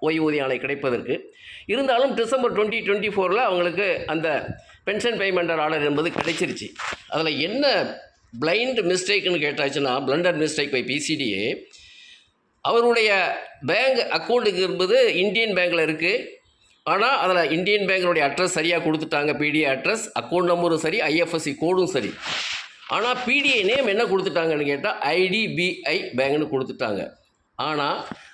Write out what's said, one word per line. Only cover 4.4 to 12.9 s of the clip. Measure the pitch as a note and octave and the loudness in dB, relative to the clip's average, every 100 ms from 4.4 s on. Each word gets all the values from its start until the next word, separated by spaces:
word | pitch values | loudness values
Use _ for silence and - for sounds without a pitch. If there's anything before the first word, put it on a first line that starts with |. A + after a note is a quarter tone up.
| - - - - | -4 -12 -14 -10
பென்ஷன் | - G#3 A#3+ G#3 | -6 -2 -2 0
பேமெண்ட் | G3 F#3 E3+ | 0 0 0
ஆர்டர் | D#3+ D3+ D#3 | 0 0 0
என்பது | D3 D3 E3 | 0 0 0
கிடைச்சிருச்சு. | - - D#3+ E3 A#2+ G#2+ - - - - | -2 -4 -2 -4 -4 -10 -10 -10 -10 -6
அதுல | D3 D#3+ | -2 -2
என்ன | C3+ E3 B3 C#4+ G3+ A#2+ - - _ _ A#2 | -2 -2 0 2 2 0 -6 -16 _ _ -4
பிளைண்ட் | D3+ G#3 B3+ A#3+ | 0 0 0 0
மிஸ்டேக்குன்னு | F3 F3+ F#3 G3+ F3 F3 | 0 0 0 0 0 0
கேட்டாச்சுன்னா, | D3 C#3+ C#3 C#3+ C#3 B2+ C3+ | -2 -2 -2 0 -2 -2 0
blunder | D3 F3 D#3+ D#3 | 2 2 0 -2
mistake | D3+ C#3+ | -2 -2
by | C3 G#2 | -2 -2
பி | C#3+ | -4
சி | D3 D3+ | -2 -2
டி | B2 | -2
ஏ, | F#2+ A2+ G3 - - - - - - _ _ _ _ | -2 -4 -4 -10 -20 -20 -20 -20 -20 _ _ _ _
அவருடைய | C#3+ A3+ A#3+ | 0 4 4